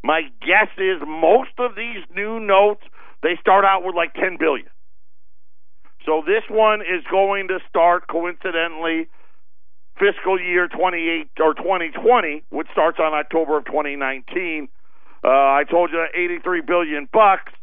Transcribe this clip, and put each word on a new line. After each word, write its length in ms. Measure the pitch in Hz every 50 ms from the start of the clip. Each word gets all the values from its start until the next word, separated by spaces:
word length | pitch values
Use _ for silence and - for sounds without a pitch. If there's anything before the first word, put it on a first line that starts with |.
| -
My 180 | - 156 165 160 135 - -
guess 280 | - 151 180 208 214 202 -
is 240 | 185 190 185 190 160 143
most 460 | 151 156 160 160 160 202 254 262 - - -
of 160 | 247 240 208
these 280 | 196 226 233 233 196 165 - 170
new 240 | 190 202 214 226 226
notes, 420 | 220 202 196 190 202 208 208 - - - - - - - - -
they 140 | - 160 175 165
start 240 | - - 190 196 196
out 200 | 196 196 190 180
with, 120 | 185 175
like, 180 | 170 170 165 -
ten 240 | 175 185 190 180 -
billion. 280 | 165 156 139 110 - - - - - - - - - - - - - - - - - - - - - - - - - - - - -
So 160 | 151 156 156 151
this 180 | 160 202 226 - -
one 320 | 208 220 220 214 214 214
is 220 | 202 165 185 175 139 -
going 380 | 185 190 196 196 196 196 190 175
to 100 | 185 180 - -
start, 380 | - 180 165 175 175 180 175
coincidentally, 1000 | - - 165 170 175 175 - - 185 165 165 165 170 165 156 165 165 165 160 160 - - - - - - - - - - - - - - - - - - -
fiscal 400 | 190 202 196 - - 180 190 190
year 260 | 180 180 175 180 180
twenty-eight 600 | 170 - 156 180 185 180 170 165 165 165 165 156 - - -
or 140 | - 156 147
twenty 380 | - - 175 190 180 170 160
twenty, 520 | 131 - - 233 247 240 185 156 147 151 - -
which 180 | - 143 156 -
starts 280 | - 202 156 165 160 -
on 140 | 160 156 156
October 440 | 151 147 - - 165 160 143 156
of 80 | 147 123
twenty 300 | - - 151 147 143 143
nineteen. 720 | 143 139 131 135 131 - - - 180 185 170 160 156 143 - - - - - - - - - - - -
Uh, 60 | -
I 340 | 131 139 139 139 139 143 147 143
told 220 | 170 170 175 160
you 140 | 156 170 165 151 -
eighty-three 480 | 175 180 175 175 165 - 185 180 170
billion 460 | 151 147 175 175 170 156 151 147 143 -
bucks. 420 | - 220 214 202 190 185 - - - -